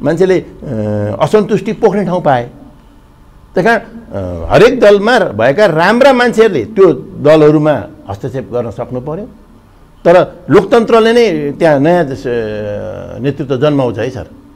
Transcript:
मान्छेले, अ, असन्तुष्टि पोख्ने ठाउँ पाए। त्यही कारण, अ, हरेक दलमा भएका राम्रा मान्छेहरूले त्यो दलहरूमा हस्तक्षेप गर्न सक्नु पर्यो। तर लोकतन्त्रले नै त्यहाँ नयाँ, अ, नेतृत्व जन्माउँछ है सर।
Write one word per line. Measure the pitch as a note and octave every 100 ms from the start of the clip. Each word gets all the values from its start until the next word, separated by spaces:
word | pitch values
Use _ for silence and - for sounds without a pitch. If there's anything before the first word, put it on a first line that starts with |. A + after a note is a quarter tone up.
मान्छेले, | C#3 D#3+ F#3 F3+
अ, | - - D3+ A2 G#2 G#2 G#2 -
असन्तुष्टि | D3 G#3+ G3 G3 G3
पोख्ने | F#3+ A3 G3+
ठाउँ | G#3 F3+
पाए। | D3+ B2+ A#2+ - - - _ _ _ _ - - -
त्यही | - G3
कारण, | A3+
अ, | - - - G2 F2+ F2 E2
हरेक | A#2+ A3+ C4
दलमा | G#3+ G3+ G#3 B3
भएका | D#3+ G#2+ A#2+ E3+ G#3+
राम्रा | D#3 F3+ A#3+ C#4
मान्छेहरूले | B3 A#3+ G#3+ A3 D#3+
त्यो | G2+ - F#3 C#3 - -
दलहरूमा | C#3 D#3+ D3+ D3+ D3+ C3 F#2 - -
हस्तक्षेप | G2 C3+ C3 F#2+
गर्न | A#2+ A#2
सक्नु | A2+ A#2 B2
पर्यो। | C#3 E3 A#3+ - - - _ _ _ _
तर | - F3+ D#3 - -
लोकतन्त्रले | E3+ F3+ A#3 G#3 A#3 A3+
नै | A#3 A3+ D#3 C#3+
त्यहाँ | C3+ E3+ C#3+
नयाँ, | D3+ F3
अ, | C#3+ C3 C3 A#2+ A2 G#2 G#2 G2+ G2 F#2+ F2 F2+
नेतृत्व | C3 C#3+ C#3+ C3+
जन्माउँछ | D3+ C#3+ B2+ G2+
है | B2
सर। | B2+ E2 - -